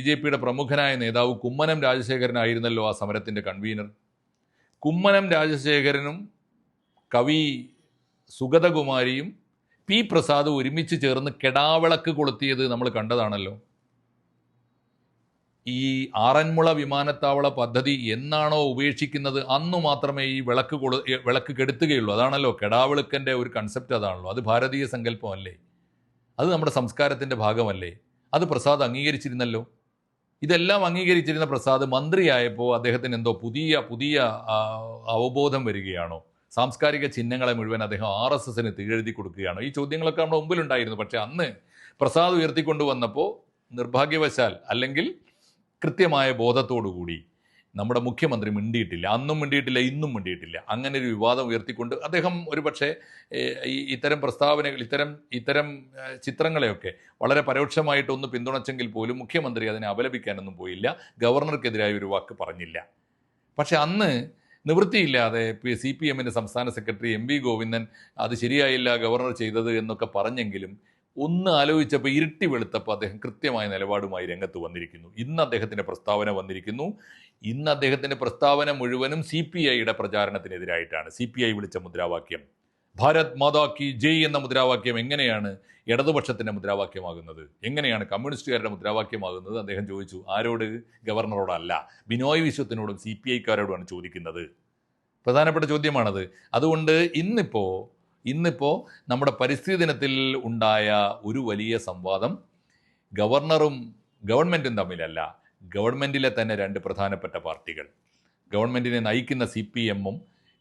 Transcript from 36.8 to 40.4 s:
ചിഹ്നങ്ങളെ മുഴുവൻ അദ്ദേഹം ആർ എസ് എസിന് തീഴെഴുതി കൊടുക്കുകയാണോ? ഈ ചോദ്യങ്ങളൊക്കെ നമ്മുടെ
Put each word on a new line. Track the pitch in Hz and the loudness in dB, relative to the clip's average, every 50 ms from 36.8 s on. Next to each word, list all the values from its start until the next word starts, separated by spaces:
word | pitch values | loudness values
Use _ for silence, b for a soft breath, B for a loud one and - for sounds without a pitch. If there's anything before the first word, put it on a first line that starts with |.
| 156 147 147 147 143 135 | 0 0 2 0 -2 -4
ചിഹ്നങ്ങളെ | - 123 117 117 127 127 127 123 120 | -4 -4 -4 -4 -2 0 0 0 0
മുഴുവൻ | 113 110 110 113 110 110 | 0 -2 -2 -2 -2 -2
അദ്ദേഹം | 104 104 98 110 104 98 104 | -4 -4 -4 -4 -4 -2 0
ആർ | 117 131 143 | 0 0 0
എസ് | 135 - 135 | 0 -2 -4
എസിന് | 113 117 117 113 87 | -4 -4 -4 -4 -4
തീഴെഴുതി | - 101 104 113 113 110 113 | -6 -4 -2 -2 -2 -2 -4
കൊടുക്കുകയാണോ? | 107 - 98 92 85 98 98 90 87 95 | -6 -8 -10 -10 -8 -6 -6 -4 -4 -4
ഈ | 117 139 | -6 -6
ചോദ്യങ്ങളൊക്കെ | 135 143 143 143 156 160 160 160 151 160 | -4 -4 -4 -4 -4 -2 0 0 0 0
നമ്മുടെ | 160 156 160 156 | 0 2 2 0